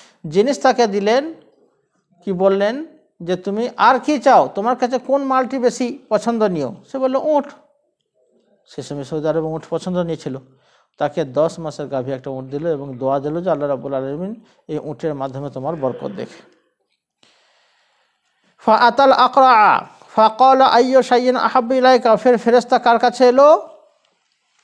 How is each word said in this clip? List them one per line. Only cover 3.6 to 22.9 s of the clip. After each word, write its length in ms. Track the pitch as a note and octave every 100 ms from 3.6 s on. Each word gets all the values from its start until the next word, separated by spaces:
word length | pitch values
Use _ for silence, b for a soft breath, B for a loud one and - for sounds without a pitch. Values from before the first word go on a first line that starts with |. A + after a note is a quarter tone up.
| A#3+ -
আর 220 | G#3+ B3
কি 200 | C4+ D4+
চাও, 300 | C#4 A3 C3
তোমার 220 | - A3 B3
কাছে 220 | A#3+ B3+
কোন 260 | B3+ C#4
মালটি 340 | C4+ C4 B3+ C4
বেশি 400 | A#3+ A#3 B3 - _
পছন্দনীয়?" 600 | G#3+ A#3 A#3 G#3+ E3+ C3+ F3+ _
সে 60 | C4+
বলল, 180 | C4 C4
"উট।" 280 | D4+ D4 C#4 - _ _ _ _ _ _ _ _ _ _ _
সে 160 | -
সময় 220 | C3 C#3+
সৌদি 240 | C3 D#3 D#3
আরবে 180 | D#3+ D#3+
উট 160 | D#3+ -
পছন্দ 280 | E3 F#3+ F3+
নিয়েছিল। 400 | E3+ D#3 D3 C3 - _ _ _ _ _
তাকে 260 | D3 E3+
দশ 340 | C#3+ C3 E3 F3
মাসের 280 | D#3 - C#3+
গাভী 240 | C3+ B2+
একটা 200 | C3 C3+
উট 140 | C3
দিল 220 | C3 C#3+ E3+
এবং 320 | D3 C#3 B2+
দোয়া 220 | C3 C#3
দিল 220 | C#3+ D#3+
যে 80 | F3+
আল্লাহ 180 | D3 C#3+
রাব্বুল 260 | C3+ C#3
আলামিন 500 | C3+ C3+ D3 F#3+ A3+ b b -
এই 100 | D3+
উটের 360 | D3+ C3+ E3
মাধ্যমে 360 | C#3+ C3+ C3 C#3+
তোমার 260 | C3+ C#3 E3
বরকত 340 | C3 A#2 -
দেখে। 320 | G2 - - _ _ _ _ _ _ _ _ _ _ _ _ _ _ _ _ _ _ _ _ _ _
ফা 160 | -
আতাল 380 | G#3+ A#3+ A#3 C#4
আকরা 720 | - B3+ C#4 C4 A3+ G3+ B2+ - _ _
ফা 180 | - A3
ক্বালা 380 | A3 C4 C4 C4
আইয়ু 360 | A#3 B3+ C4
শাইইন 340 | - B3 B3 B3
আহাব্বু 380 | A3 C4 A#3
ইলাইকা, 420 | C4 B3+ B3+ B3 G#3+
ফের 220 | B3+ A#3+
ফেরেশতা 400 | A#3 A#3+ A#3+ B3
কার 200 | B3